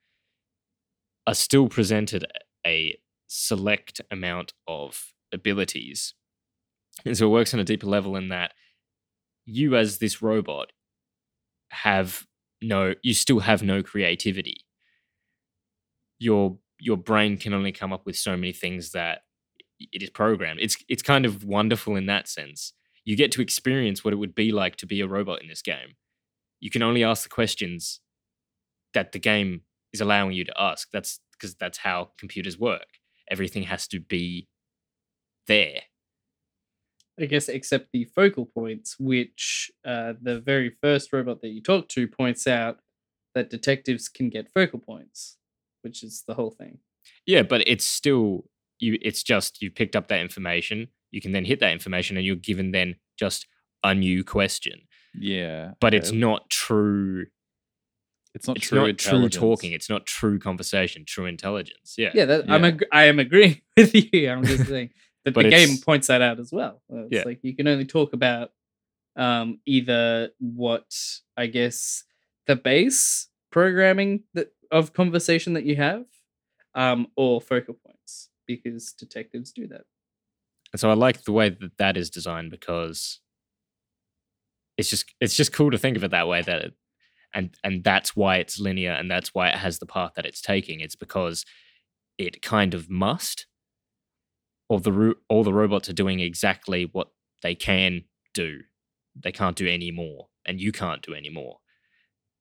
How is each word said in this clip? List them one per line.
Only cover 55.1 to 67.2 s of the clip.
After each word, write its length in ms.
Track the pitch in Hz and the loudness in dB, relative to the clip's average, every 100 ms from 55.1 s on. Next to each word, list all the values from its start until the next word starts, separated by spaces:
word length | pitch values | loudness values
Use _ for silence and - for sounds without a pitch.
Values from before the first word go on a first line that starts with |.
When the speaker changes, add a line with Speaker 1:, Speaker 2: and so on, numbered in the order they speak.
Speaker 3:
Yeah, 600 | - 98 95 85 80 85 - | -10 -6 -4 -6 -8 -12 0
Speaker 1:
But 120 | 117 | 2
Speaker 3:
okay. 180 | 107 - | 4 2
Speaker 1:
it's 20 | |
not 360 | 110 117 107 - | 0 0 0 -2
true. 760 | - - 107 104 101 98 92 - _ _ _ _ _ _ _ _ _ _ - | -4 0 2 2 0 -2 -6 -10 _ _ _ _ _ _ _ _ _ _ -12
Speaker 3:
It's 120 | - | -8
not 100 | 123 | -6
Speaker 1:
It's 140 | - | 0
Speaker 3:
true 140 | 135 131 | 2 2
Speaker 1:
not 120 | 98 | 0
true 320 | - 127 120 | 2 4 4
Speaker 3:
intelligence. 0 | |
Speaker 1:
talking. 420 | - 113 110 90 | 2 2 2 -2
It's 160 | 85 - | -6 -4
not 160 | 104 - | -6 -6
true 340 | - 110 101 | -2 0 0
conversation, 640 | 98 90 - 98 92 78 76 | -2 -6 -2 0 -2 -4 -12
true 200 | - 90 | -8 -8
intelligence. 720 | 87 98 104 85 - - - | -6 -6 -6 -8 -16 -12 -4
Yeah. 160 | 110 | 0
Speaker 2:
Yeah, 120 | 220 139 | 2 4
that, 200 | 151 - | 2 4
I'm 140 | 156 | 4
Speaker 3:
Yeah. 20 | 170 | 6
Speaker 2:
ag-, 200 | 160 - | 4 4
I 120 | 151 151 | 8 8
am 140 | 147 | 8
agreeing 420 | 127 180 196 147 _ | 6 8 8 6 _
<laughs> 100 | - | 8
with 160 | 226 226 - | 10 8 6
you. 160 | 180 139 | 4 2
I'm 180 | 127 123 | 2 2
just 180 | 135 131 | 4 2
Speaker 1:
<laughs> 20 | |
Speaker 2:
saying 240 | 135 120 _ _ _ - | -2 -6 _ _ _ 0
that 100 | 117 | 4
Speaker 1:
But 20 | |
Speaker 2:
the 80 | 110 | 8
game 320 | 165 156 135 | 10 10 6
Speaker 1:
it's 20 | |
Speaker 2:
points 280 | - 147 135 | 4 2 4
that 140 | 127 | 4
out 180 | 123 117 | 4 0
as 120 | 120 | -6
well. 300 | 180 240 - _ | -6 -6 -8 _
It's 220 | 120 113 | -12 -4
Speaker 1:
Yeah. 140 | 123 | -2